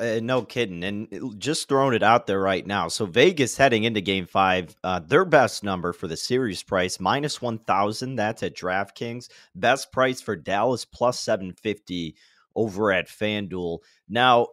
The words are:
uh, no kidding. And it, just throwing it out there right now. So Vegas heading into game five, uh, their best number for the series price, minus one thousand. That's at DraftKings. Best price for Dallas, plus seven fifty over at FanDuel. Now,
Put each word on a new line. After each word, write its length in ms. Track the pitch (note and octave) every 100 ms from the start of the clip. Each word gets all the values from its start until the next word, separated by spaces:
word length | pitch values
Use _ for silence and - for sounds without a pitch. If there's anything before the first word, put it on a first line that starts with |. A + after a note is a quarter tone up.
uh, 180 | A#2 A2+
no 220 | A#2 B2+
kidding. 400 | G#2 B2 A2+ F2
And 240 | F2+ G2+ A2
it, 100 | F#2 B2+ G#2
just 300 | G#2 D#3+ -
throwing 260 | C3+ C3+
it 80 | A2+
out 240 | G#2 A#2+ -
there 140 | G2
right 260 | F#2+ F#2 F#2
now. 220 | G2+ E2+
So 180 | - G#2
Vegas 500 | E2 D#3+ D#3+ A#2+ -
heading 280 | C3+ A#2
into 160 | A2+ G#2+
game 260 | F#2 F#2+ F2
five, 480 | G2+ F#2+ F#2 E2+ -
uh, 160 | F2+ F#2
their 260 | D#2 D3+
best 380 | F#3 D3 A#2 -
number 300 | G2+ F#2 F2
for 160 | - F2+
the 80 | D#2+
series 480 | - B2 B2 F2
price, 340 | - F#2+ F2+ -
minus 420 | F#2+ C3 D3 -
one 200 | B2 A2
thousand. 560 | - G2 G#2 A2 B2+ C3
That's 260 | G#2 A2
at 140 | F#2+ -
DraftKings. 720 | F2+ F#2 G2 - A#2+ A#2+ - - _
Best 380 | F2+ A#2 C3+ -
price 280 | - C3 C3
for 140 | -
Dallas, 500 | G2 D2 G2+ B2 B2
plus 360 | - - A#2+ A#2+
seven 320 | - A2 F#2+
fifty 640 | - A2 G2+ - F2 E2 - _ _ _ -
over 340 | A2 F#2 G#2+
at 160 | F#2 -
FanDuel. 720 | - G#2+ G#2 G2 F#2 F2 E2 _ _ -
Now, 400 | A2 B2+ A#2+ A#2